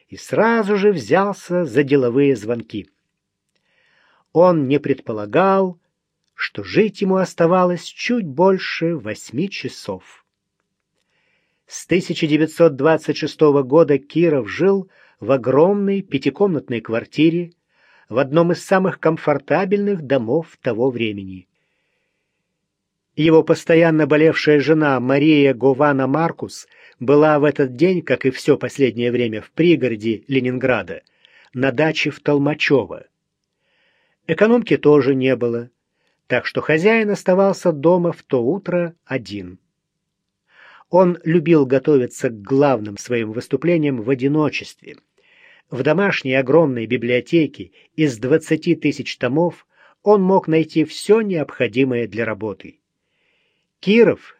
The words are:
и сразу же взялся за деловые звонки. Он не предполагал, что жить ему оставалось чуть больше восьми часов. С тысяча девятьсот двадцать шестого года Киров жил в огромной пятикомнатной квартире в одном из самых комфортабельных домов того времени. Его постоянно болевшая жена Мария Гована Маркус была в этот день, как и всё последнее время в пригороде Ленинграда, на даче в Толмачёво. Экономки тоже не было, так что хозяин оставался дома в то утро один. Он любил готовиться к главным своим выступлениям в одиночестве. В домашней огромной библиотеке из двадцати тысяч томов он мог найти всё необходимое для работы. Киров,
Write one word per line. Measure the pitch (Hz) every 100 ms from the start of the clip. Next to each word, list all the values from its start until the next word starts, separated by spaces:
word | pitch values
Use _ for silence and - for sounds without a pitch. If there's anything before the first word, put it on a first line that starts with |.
| _
и | 98
сразу | - 135 226 233 196 202
же | 208
взялся | 175 101 170 202 190 - 180
за | 156 113
деловые | 139 139 123 127 143 117
звонки. | 104 117 113 107 90 _ _ _ _ _ _ _ _ _ _ _ _ _ _
Он | 156 180 165 131
не | 143
предполагал, | 135 131 - 107 104 143 196 196 190 180 _ _ _ _ _
что | - - -
жить | 98 127 214 -
ему | 190 190
оставалось | 175 - 165 185 180 175 -
чуть | - - 247 170
больше | 131 190 190 - - 165 165
восьми | 104 104 - 120 196
часов. | - 131 - - 92 - _ _ _ _ _ _ _ _ _ _ _ _ _ _ _ _
С | - -
тысяча | 180 175 165 160
девятьсот | 151 156 - 165 131
двадцать | 151 156 - 156
шестого | 151 - 151 143
года | 127 151 147 139
Киров | - 156 170 143 104
жил | 95 185 196 175 _ _ _
в | 104
огромной | 135 120 143 180 208 196 196
пятикомнатной | 196 135 143 135 202 147 - 117
квартире | 113 113 117 - 160 170 170 _ _ _ _ _ -
в | 113
одном | 135 156 170
из | 165
самых | - 185 185 -
комфортабельных | 160 160 - 143 - 151 196 202 202 190
домов | 135 139 113 151 160 _
того | 127 110 135
времени. | 120 113 101 95 92 - _ _ _ _ _ _ _ _ _ _ _ _ _ _ _ _ -
Его | 160 160
постоянно | 156 156 - 165 165 156 147
болевшая | 151 160 156 151 147
жена | 135 156 151 131
Мария | 123 143 156 151 139
Гована | 117 131 127 147 135 131
Маркус | 147 165 - 104 - - _ - -
была | 120 147 151 151
в |
этот | 147 139 135 123
день, | 180 180
как | - 127 135
и |
всё | - - 127
последнее | 123 - 127 113 120
время | 120 120 107
в | -
пригороде | - 170 156 127 110 110 104 -
Ленинграда, | 135 123 127 131 113 87 85 - _ _ _ _
на | 123 131
даче | 120 156 - 151
в | -
Толмачёво. | - 147 143 156 - 135 90 78 - _ _ _ _ _ _ _ _ _ _ _ -
Экономки | 160 220 240 226 143
тоже | 147 147 131 135
не | 131 120
было, | 120 117 120 _ _ _ _ _ -
так | 123 -
что | 131
хозяин | - 156 202 226 208
оставался | 190 - 185 196 175 180
дома | 147 156 180 175
в | -
то | - 131
утро | 120 196 175 175 170 -
один. | - 135 98 101 90 92 _ _ _ _ _ _ _ _ _ _ - - _
Он | 175 180 170 160
любил | 170 156 160 131
готовиться | 131 156 143 123 - 127
к | 110
главным | 98 135 143 110 104 101
своим | - 120 110
выступлениям | 113 - 139 165 170 147 127
в | 107
одиночестве. | 131 139 151 147 - - - - - _ _ _ _ _ _ _
В | 123
домашней | 143 165 202 - 135 131
огромной | 127 156 160 120 110
библиотеке | 123 120 123 - 170 135 - 123 _ _ -
из | 151 110
двадцати | 127 156 - 156 170 160
тысяч | 147 135 117 -
томов | 123 147 175 - _ _ _ _
он | 202 208
мог | 185 190 160
найти | 160 156 160 156
всё | - - 226
необходимое | 208 170 135 - 120 113 135 120 110
для | 104
работы. | 113 104 110 95 - - _ _ _ _ _ _ _ _ _ _
Киров, | 180 226 196 113 -